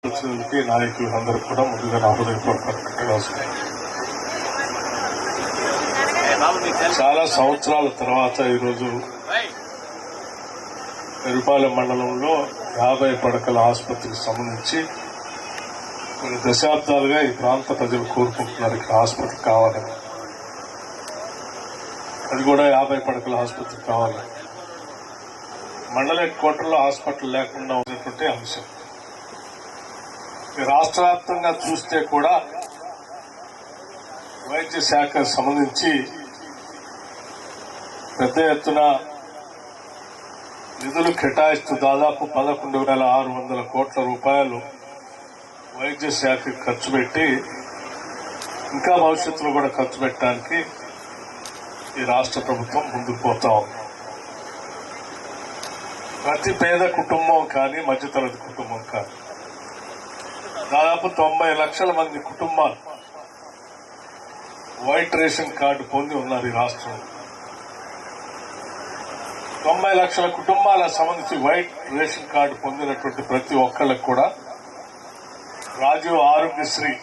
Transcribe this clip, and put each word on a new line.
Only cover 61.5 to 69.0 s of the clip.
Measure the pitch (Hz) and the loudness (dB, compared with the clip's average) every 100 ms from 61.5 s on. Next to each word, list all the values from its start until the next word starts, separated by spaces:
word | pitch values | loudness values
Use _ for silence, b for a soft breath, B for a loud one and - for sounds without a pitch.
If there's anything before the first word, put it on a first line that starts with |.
లక్షల | 156 151 151 185 | 4 2 2 2
మంది | 165 160 147 | 2 0 -2
కుటుంబాలు | 147 - 170 - - - - - - - - - - - - - - - - - - - - - - - 127 | -10 -6 -2 4 2 2 -12 -16 -16 -18 -18 -18 -20 -20 -20 -20 -20 -20 -18 -18 -18 -16 -16 -16 -16 -6 2
వైట్ | 151 170 165 | 2 2 2
రేషన్ | 160 156 156 127 | 2 2 -4 0
కార్డు | 143 139 | 2 2
పొంది | 131 139 147 147 | 0 -2 0 -4
ఉన్నారు | 127 127 123 | -2 -2 -2
ఈ | 117 | 0
రాష్ట్రంలో. | 123 117 117 - - - - - - - - - - - - - - - - - - - - - | 0 -2 -10 -12 -12 -14 -16 -16 -16 -16 -16 -16 -14 -14 -14 -14 -14 -14 -14 -14 -12 -12 -12 -12